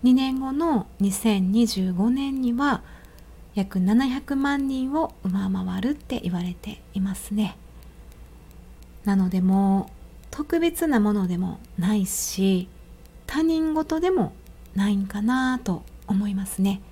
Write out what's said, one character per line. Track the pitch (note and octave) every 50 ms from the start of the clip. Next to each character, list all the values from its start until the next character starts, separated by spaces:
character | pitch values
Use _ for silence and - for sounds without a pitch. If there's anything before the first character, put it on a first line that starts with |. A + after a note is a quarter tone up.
| -
二 | B3 B3+
年 | C4 C4+ C4+ C4 C4
後 | C4 C4 C4
の | C#4+ E4 E4+ D4+ A3 F#3 - - -
二 | G3 G3
千 | F#3+ - - A3+ G#3 G3 F#3+ F#3 G3
二 | A3+ A#3+
十 | A3 G#3+ F#3+ F#3 F#3+ F#3
五 | F3 G3 A#3
年 | B3 C4+ C#4 C#4 C4+ C4+
に | C4 A#3+ A#3+
は、 | A#3+ C#4+ C#4+ B3+ - - - - - - - - - - - - - - - -
約 | G#3 G3 G3 - F#3+
七 | F#3 F#3 G#3+ A#3+ C4+
百 | C4+ B3 C#4+ - - C#4+
万 | C4+ C#4 C#4+ C#4+ C#4 C#4 C4+
人 | C4+ C4 C4 C4 C#4
を | D#4 E4 - - - -
上 | G3 F3+ G3 G3 F#3+
回 | F#3+ F#3 F#3 F#3 F#3 F#3+
る | F#3+ B3+
っ | D4
て | C#4+ - - B3+ A#3+
言 | - F3 F3
わ | F3 F3
れ | F3+ F3+
て | - - G#3+ - - - - -
い | G3
ま | F#3+ G3 F#3+
す | - - - G3+
ね。 | G#3 G#3+ F#3 - - - - - - - - - - - - - - - - - - - - - - - - - - - - - - -
な | G#3 G3
の | F#3+ F#3+ F#3
で、 | F3+ F#3
も | F#3 F#3 F#3+ G3 G3 G3 G3 G3 - -
う | - - - - - - - -
特 | - - D4 - - E4+
別 | E4 E4+ E4+ - E4+
な | D#4+ C#4+ A3+
も | G#3 G#3 G#3
の | G#3 F#3+
で | F3+ F3+ F3
も | F#3 F#3 - - - - - -
な | E3+ F#3 G#3+
い | G#3 F#3+
し、 | F#3 - - - - - F#3 F#3+ G3 F#3+ F3+ F3+ - - - - - - - - - - - -
他 | - - C#4+ D#4+
人 | D#4+ D#4+ D#4+ D#4+ D#4+ D#4
事 | D#4 D#4 D4+ D#4+ D#4+
で | E4 F4+
も | F#4+ F4 F#3+ - - - - - - - - - -
な | G3 G3 G3+
い | G#3
ん | G3 G3
か | F#3+ G3+ G3+ G#3
な | A3+ B3+ C4 C4 B3+ B3+ B3+
と | B3+ - F3+ D#3+ - - - - -
思 | - G3+ F#3+ G#3 G#3
い | G3
ま | F#3+ G3
す | F#3+ - - F#3+
ね。 | G3 G3 G3 - -